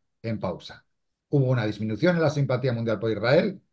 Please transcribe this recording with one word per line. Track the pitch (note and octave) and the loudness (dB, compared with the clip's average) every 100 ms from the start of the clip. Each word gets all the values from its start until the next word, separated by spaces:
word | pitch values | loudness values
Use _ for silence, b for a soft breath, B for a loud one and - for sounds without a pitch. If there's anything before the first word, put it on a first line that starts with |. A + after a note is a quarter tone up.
| _ _ | _ _
en | A2+ G#2+ | -8 -6
pausa. | F#2 E2 - - _ _ _ _ _ | -6 -8 -12 -20 _ _ _ _ _
Hubo | C#3+ B2+ | 2 2
una | B2+ G#2+ | 2 0
disminución | G#2 A2 G#2+ F3 E3+ | -2 -4 0 2 2
en | |
la | D#3 | 2
simpatía | C#3+ C#3 B2 C3 | 0 0 0 0
mundial | A#2 A2+ G#2 | -2 -2 -2
por | A2+ | -2
Israel, | G#2 A2+ D3+ G#3+ - _ | -2 2 4 2 -6 _